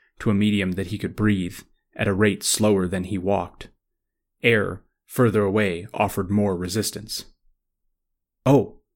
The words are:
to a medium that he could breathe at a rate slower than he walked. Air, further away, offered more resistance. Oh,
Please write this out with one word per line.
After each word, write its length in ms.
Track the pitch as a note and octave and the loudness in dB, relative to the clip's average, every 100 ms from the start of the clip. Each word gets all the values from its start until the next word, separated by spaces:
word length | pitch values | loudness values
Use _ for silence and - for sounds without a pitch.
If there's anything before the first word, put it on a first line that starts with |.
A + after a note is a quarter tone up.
| _ - | _ -6
to 100 | A#2 | 0
a 40 | |
medium 380 | G2+ G#2 G#2 F#2 | 2 2 2 0
that 140 | F2+ F2+ | -4 -6
he 100 | G#2 | -6
could 180 | G#2 | -6
breathe 440 | - G#2+ G2 F2 - - _ _ | 0 2 2 -2 -10 -20 _ _
at 140 | - G2+ | -4 -2
a 60 | |
rate 280 | F#2+ G#2+ G2 | 2 2 2
slower 460 | - - G#2+ G2 F2+ | -2 0 2 2 0
than 160 | F#2 | -4
he 140 | F2+ G2 | -4 -4
walked. 500 | F#2 G2 F2 - - _ _ _ _ _ _ _ | 0 -2 -2 -12 -20 _ _ _ _ _ _ _
Air, 420 | A#2 A2+ F#2+ F2+ - _ | 2 2 0 -6 -14 _
further 380 | _ - A#2+ G#2 | _ 2 2 4
away, 440 | G2+ G#2 G2+ E2+ G2 | 2 2 0 -2 -8
offered 380 | - G#2 - F#2+ | -2 -2 -2 0
more 260 | G2+ G#2 F2+ | 0 2 -2
resistance. 680 | F2+ G2+ G2 - G#2+ - - _ _ _ _ _ _ _ _ _ _ _ - | -2 -4 -4 -8 -10 -12 -14 _ _ _ _ _ _ _ _ _ _ _ 2
Oh, 340 | C#3 - - _ | 2 2 -8 _